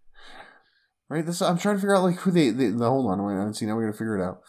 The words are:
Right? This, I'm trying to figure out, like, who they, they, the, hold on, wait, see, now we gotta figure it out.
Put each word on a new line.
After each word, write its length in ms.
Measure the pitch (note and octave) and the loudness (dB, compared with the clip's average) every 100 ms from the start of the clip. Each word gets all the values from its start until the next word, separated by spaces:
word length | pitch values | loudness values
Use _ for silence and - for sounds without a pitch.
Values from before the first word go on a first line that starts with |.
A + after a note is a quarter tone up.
| - - - - - - _ _ _ _ - | -20 -20 -20 -20 -20 -20 _ _ _ _ -8
Right? 140 | D3 | -6
This, 180 | E3 F3 | -4 -2
I'm 160 | F3 F3 | 0 0
trying 160 | G#3 G3+ | 0 0
to 40 | |
figure 160 | G3+ G3 | 2 4
out, 80 | |
like, 120 | F#3 F3 | 4 0
who 140 | F#3+ | 2
they, 180 | F3 C#3 | 4 4
they, 200 | A#2 A#2+ | 4 0
the, 200 | A#2 A#2 | 2 2
hold 220 | C3+ A#2+ | 2 0
on, 120 | F#2+ | -2
wait, 320 | G2+ F#2+ G#2+ G#2+ | -2 -2 -4 -4
see, 100 | A2 | -4
now 100 | A2+ | -2
we 60 | |
gotta 100 | A2 G#2+ | -4 -4
figure 220 | A2+ G2+ | -4 -2
it 60 | |
out. 180 | F2+ F#2 | -4 -6